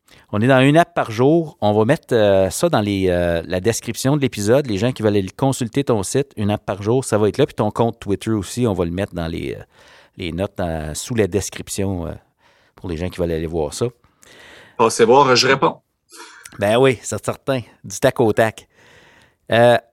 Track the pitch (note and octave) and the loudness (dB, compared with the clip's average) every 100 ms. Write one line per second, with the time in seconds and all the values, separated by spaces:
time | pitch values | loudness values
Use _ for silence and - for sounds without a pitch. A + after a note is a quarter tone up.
0 | _ - _ G#2+ A#2 C3 C3+ D3+ E3+ - | _ -20 _ -2 2 4 6 4 2 0
1 | A#2 A2 C3 E3+ D#3 - G#2 G#2+ A2 D#3+ | -4 2 2 2 0 -4 0 2 2 0
2 | - A#2+ G#2 F#2+ F#2+ - F3 D3 G#2 G2+ | 0 2 4 4 2 0 0 0 0 0
3 | F#2+ F2 F2 E2+ D#2 F2+ G2 A2+ - A2+ | 0 2 0 -2 -4 -4 -2 -4 -6 -4
4 | B2+ D3 C3+ - G2+ B2+ C#3+ G2 A#2 - | -2 0 -2 -2 0 2 0 -2 -2 -2
5 | G#2+ G#2 F#2+ - C3+ C3 A#2 - C#3 A#2 | 0 0 -2 -2 -2 -2 -4 -4 -2 -2
6 | F#2+ C3 C#3 - G2+ G#2 - G2+ G#2 B2+ | -2 -4 -4 -4 -2 -2 -4 -6 -2 -2
7 | C3 G#2 G#2+ F#2 C#3+ - A2 - A#2 A2 | 0 0 2 0 -2 -2 -4 0 -2 -4
8 | G#2 G2 - A2 F2+ - B2 F#2 F2 F2 | -6 -6 -2 -4 -4 -4 -2 0 -2 -4
9 | G2 F2 E2 E2+ C#2 G1+ - _ - - | -6 -6 -8 -8 -8 -10 -16 _ -20 -20
10 | _ - F2+ E2 G2+ - F2 D#2+ D#2 D2+ | _ -12 -8 -6 -6 -4 -6 -6 -8 -10
11 | - A#2+ G2 G2 - - - - G2 F#2 | -4 -2 0 -2 -4 -8 -10 -6 -6 -6
12 | E2 - _ _ _ _ _ _ G2 D#2+ | -8 -12 _ _ _ _ _ _ -10 -8
13 | F2+ F2+ E2+ D#2+ D#2+ E2 D2 - B2 - | -6 -4 -4 -4 -4 -4 -6 -4 -6 -8
14 | _ _ _ - - - - - A2+ - | _ _ _ -20 -20 -20 -14 0 0 4
15 | A2 C3 C#3 E3 C3 C#3 E3 - _ _ | 4 6 6 4 2 2 0 -4 _ _
16 | _ - - - - - G2+ A2+ C3+ A2 | _ -20 -20 -20 -20 -4 0 4 2 2
17 | - G#2+ - A2+ - C3 A2+ _ - - | -4 -8 -8 -8 -4 -6 -6 _ -16 -2
18 | C3+ - A#2 G#2 A2+ - - _ _ _ | 0 2 2 4 0 -2 -14 _ _ _
19 | _ _ _ _ - A2 A#2+ A#2 - | _ _ _ _ -2 4 6 4 0